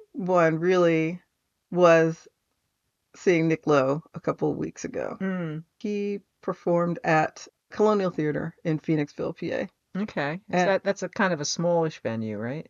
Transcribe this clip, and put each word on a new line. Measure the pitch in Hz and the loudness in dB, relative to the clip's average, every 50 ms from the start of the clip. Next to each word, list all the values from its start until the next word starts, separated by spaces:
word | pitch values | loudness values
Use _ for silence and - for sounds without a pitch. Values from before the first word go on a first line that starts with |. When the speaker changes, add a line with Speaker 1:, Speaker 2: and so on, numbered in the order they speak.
| - _ - | 0 _ -10
Speaker 1:
one | 294 185 180 185 175 165 160 160 160 | -6 -2 2 4 4 4 4 2 2
really | 170 180 185 180 175 170 165 160 160 160 180 180 _ _ _ _ _ _ _ _ _ - | 2 2 4 4 4 4 4 2 0 -2 -6 -10 _ _ _ _ _ _ _ _ _ -4
was | 180 175 180 170 165 165 165 165 165 - - - _ _ _ _ _ _ _ _ _ _ _ _ _ _ _ _ _ | 2 6 6 8 8 8 6 2 -2 -6 -14 -20 _ _ _ _ _ _ _ _ _ _ _ _ _ _ _ _ _
seeing | - - 196 175 160 165 | -2 2 2 4 4 4
Nick | 165 160 - - | 2 0 0 2
Lowe | 156 147 139 131 135 139 165 - - - | 2 2 4 4 2 -2 -4 -6 -12 -14
a | 165 | -6
couple | - - - - - 151 | -6 -4 -4 -2 -2 -4
of | 143 | -2
weeks | - 156 - - - - | -4 -6 -8 -8 -10 -12
ago. | - - - 62 - - - | -8 -8 -6 -6 -6 -6 -6
Speaker 2:
Mm. | 185 190 185 180 170 156 151 160 165 _ _ _ | -6 -6 -4 -6 -6 -8 -8 -10 -12 _ _ _
Speaker 1:
He | - 208 208 202 202 202 202 196 _ _ _ _ | -8 -6 -4 -4 -4 -4 -6 -8 _ _ _ _
performed | - 196 180 - - 175 170 170 175 175 170 - - | -8 -8 -8 -4 -2 0 2 2 2 0 -4 -4 0
at | 170 160 156 156 - - - - - _ _ _ _ | 2 2 2 2 0 -6 -12 -20 -20 _ _ _ _
Colonial | - - 208 214 214 202 185 180 | -2 2 2 4 4 2 0 -2
Theater | - - 151 151 147 156 - 165 - _ - | -2 -2 -4 -2 -2 -4 -6 -8 -10 _ -4
in | 175 156 151 | -4 -4 -2
Phoenixville, | - - 160 151 147 - - - - 156 170 | -2 -2 -2 -2 -2 -4 -6 -8 -8 -6 -6
P | - 175 - - | -8 -8 -6 -4
A. | - 202 - _ _ _ _ - | -6 -6 -8 _ _ _ _ -8
Speaker 2:
Okay. | 185 214 - - 170 143 190 208 | -8 -8 -6 -6 -6 -6 -6 -6
Is | 196 _ - | -8 _ -4
Speaker 1:
And | 180 180 180 196 | -2 0 2 2
Speaker 2:
that, | 190 185 - | 0 0 -2
that's | 196 196 - 190 | -4 -4 -4 -6
a | 175 | -8
kind | - - 202 185 170 | -4 -2 -2 -2 0
of | 143 | -2
a | 143 | -4
smallish | - - - 170 175 170 170 160 156 - - | -6 -4 -2 0 0 2 2 0 -2 -4 -6
venue, | - 113 113 113 110 110 107 | -8 -6 -6 -4 -6 -6 -6
right? | 101 113 120 139 160 - | -8 -8 -8 -8 -10 -12